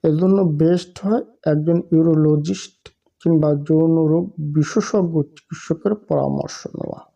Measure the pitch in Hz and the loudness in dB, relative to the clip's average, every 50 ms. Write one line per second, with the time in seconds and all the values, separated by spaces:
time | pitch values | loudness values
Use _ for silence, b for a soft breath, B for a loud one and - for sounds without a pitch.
0 | - 165 151 156 180 185 190 196 190 170 151 147 160 165 180 175 175 - - - | 2 0 2 2 2 2 2 2 2 0 0 2 2 2 2 0 -2 -8 -18 -8
1 | - 196 214 240 - - _ _ - 160 151 151 151 165 170 170 - - 170 160 | -4 -2 -2 -2 -4 -6 _ _ -4 -2 -2 0 0 0 0 0 0 0 2 2
2 | 160 165 160 156 156 151 151 151 147 160 196 185 - - _ _ _ - _ _ | 4 4 2 4 4 2 2 0 0 -4 -6 -8 -8 -18 _ _ _ -20 _ _
3 | _ _ _ _ - 170 170 156 156 151 147 143 143 147 156 156 160 165 165 165 | _ _ _ _ 0 2 2 2 2 2 0 -2 0 0 2 2 4 2 2 2
4 | 160 156 156 165 180 190 - - 151 147 147 151 151 - - 220 202 - - 208 | 2 2 2 0 0 -4 -8 -8 -8 -2 0 0 0 0 0 -4 -2 0 0 0
5 | 185 170 165 156 147 - _ - _ _ 156 - - - 156 - - 202 214 208 | 0 0 0 -2 -4 -4 _ -20 _ _ -18 -18 -6 -8 -8 -4 -2 -4 -4 -4
6 | - _ 156 143 139 139 - - - - - - - - - - - - 50 - | -4 _ -2 -2 0 -2 -2 -4 -6 -8 -10 -14 -16 -14 -12 -10 -10 -10 -12 -14
7 | - _ _ | -16 _ _